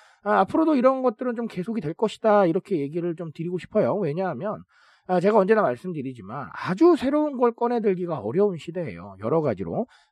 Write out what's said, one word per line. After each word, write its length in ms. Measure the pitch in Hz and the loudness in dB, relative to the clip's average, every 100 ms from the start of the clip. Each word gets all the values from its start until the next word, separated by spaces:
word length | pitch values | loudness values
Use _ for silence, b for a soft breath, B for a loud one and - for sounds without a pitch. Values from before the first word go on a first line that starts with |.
| b b | b b
아, 180 | 202 208 | 0 2
앞으로도 360 | 190 320 320 294 | 2 2 2 4
이런 260 | 254 262 | 2 2
것들은 340 | 254 - 254 233 | -2 -2 -6 -4
좀 100 | 233 | -6
계속이 360 | - 180 226 | -6 -6 -4
될 100 | 147 | -6
것이다, 540 | - 214 - 220 208 185 | -4 -4 0 2 4 4
이렇게 320 | 175 - 185 | 0 -2 -4
얘기를 360 | 139 165 175 | -2 -4 -6
좀 160 | 165 170 | -6 -10
드리고 240 | - 170 180 | -8 -6 -6
싶어요. 360 | - 214 123 170 | -4 0 0 0
왜냐하면, 640 | 175 147 190 139 208 180 - b b b - | -2 -2 -4 -4 -6 -8 -12 b b b -2
아, 140 | 180 | 2
제가 180 | 185 214 | 4 4
언제나 220 | 190 220 | 4 4
말씀드리지만 880 | 175 120 185 160 131 127 92 127 131 | 4 0 -6 -8 -8 -10 -12 -12 -12
아주 440 | - 139 185 339 320 | -8 -4 4 6 6
새로운 400 | 254 294 302 254 | 2 0 0 2
걸 160 | 240 | 0
꺼내들기가 680 | 233 247 240 208 180 175 151 | 2 -2 0 0 -2 -2 -4
어려운 360 | 104 151 208 170 | -4 0 0 0
시대예요. 600 | - 175 156 85 101 95 | -8 -8 -8 -10 -14 -8
여러 220 | 107 160 | -2 0
가지로. 440 | 151 92 85 120 240 b b | 0 -2 -4 -4 -6 b b